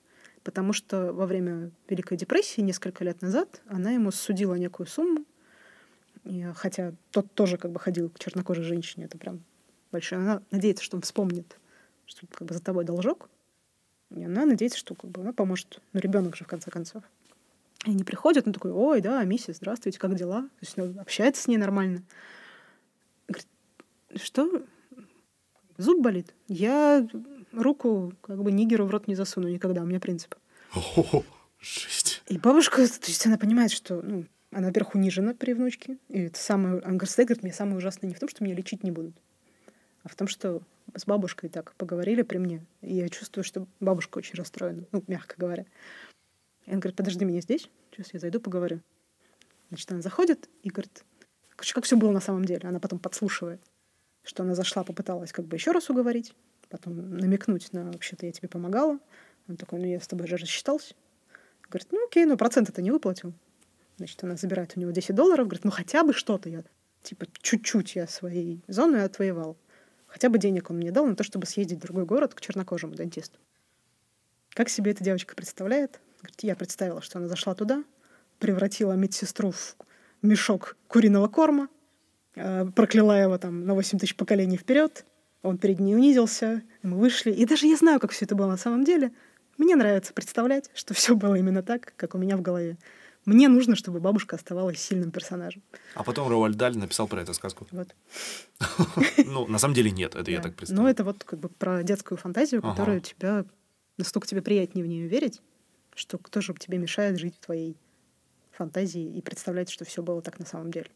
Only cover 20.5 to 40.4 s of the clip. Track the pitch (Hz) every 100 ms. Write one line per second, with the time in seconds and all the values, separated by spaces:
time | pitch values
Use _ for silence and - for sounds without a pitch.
20.5 | - - - 180 190 185 - 247 - -
21.5 | 220 196 196 190 180 - - - - -
22.5 | - _ _ _ _ _ _ - - -
23.5 | _ _ _ _ _ _ - - - 330
24.5 | 349 - _ _ 254 208 _ _ _ _
25.5 | _ _ - 220 359 240 185 - _ -
26.5 | 175 214 285 294 294 226 220 254 269 180
27.5 | 233 254 285 240 202 180 185 - 196 202
28.5 | 196 226 220 196 208 208 190 196 185 175
29.5 | 175 185 175 170 180 185 170 - - _
30.5 | _ - - - 170 - 147 - - _
31.5 | _ - - - - - - - 175 233
32.5 | 302 294 - 240 - - 165 226 220 208
33.5 | 240 220 - - 175 - 190 160 _ -
34.5 | 190 185 214 202 196 190 180 214 247 247
35.5 | 233 254 - - 262 - 214 170 - -
36.5 | 196 185 180 185 185 190 - 240 233 185
37.5 | - 202 190 185 - 190 175 294 - 202
38.5 | 180 185 202 185 165 165 - _ _ _
39.5 | _ _ _ _ _ - - 196 -